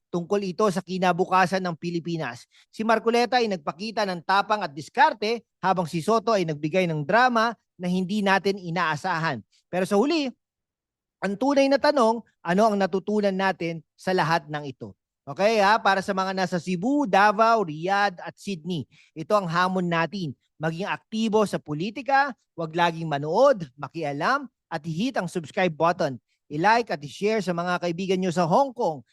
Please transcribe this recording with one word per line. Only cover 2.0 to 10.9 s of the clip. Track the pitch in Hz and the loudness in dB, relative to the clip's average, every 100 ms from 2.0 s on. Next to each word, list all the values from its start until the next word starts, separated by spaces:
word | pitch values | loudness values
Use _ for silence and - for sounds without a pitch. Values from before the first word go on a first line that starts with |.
| 160 165 131 120 - _ _ | -4 -6 -6 -10 -16 _ _
Si | - | -6
Marcoleta | 220 226 226 233 240 247 | 0 0 2 2 2 2
ay | 226 | 0
nagpakita | 185 175 160 214 220 202 | -2 -6 -8 -6 -2 -2
ng | 175 | -2
tapang | - 190 202 214 | 0 0 2 -2
at | 175 | -4
diskarte | 143 - - 302 240 214 233 - _ | -8 -6 2 2 2 -4 -4 -8 _
habang | 185 185 | 0 0
si | 165 170 | -2 -2
Soto | 151 226 214 | 2 2 2
ay | 214 165 | 0 0
nagbigay | 147 151 190 175 | -4 -2 0 0
ng | 156 | -2
drama | 143 214 254 226 233 220 _ - | 2 4 4 4 0 -2 _ -10
na | |
hindi | 180 185 180 214 | -4 -2 -2 0
natin | 196 190 196 196 | 2 2 2 -4
inaasahan. | 180 170 165 147 185 165 160 123 - _ _ | -4 -2 -2 -2 -4 -4 -2 -4 -10 _ _
Pero | 175 | -4
sa | 185 202 | 0 2
huli, | 277 330 269 - _ _ _ _ _ | 2 0 -4 -8 _ _ _ _ _